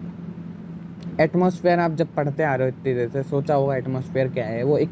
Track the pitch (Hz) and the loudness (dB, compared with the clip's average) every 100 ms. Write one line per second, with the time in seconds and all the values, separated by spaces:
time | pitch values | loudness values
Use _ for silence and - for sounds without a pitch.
0 | - - - - - - - - - - | -10 -10 -12 -12 -12 -12 -12 -12 -14 -12
1 | - - 160 180 180 180 180 175 170 156 | -6 0 2 4 2 2 2 4 2 0
2 | 160 - 143 143 156 131 131 - 135 123 | 0 0 0 0 2 2 0 0 0 0
3 | 117 139 131 143 151 143 139 131 127 131 | 0 -2 -2 -2 2 2 2 0 -2 -4
4 | 135 131 131 127 110 117 131 143 156 | -2 0 0 -2 -4 0 2 2 2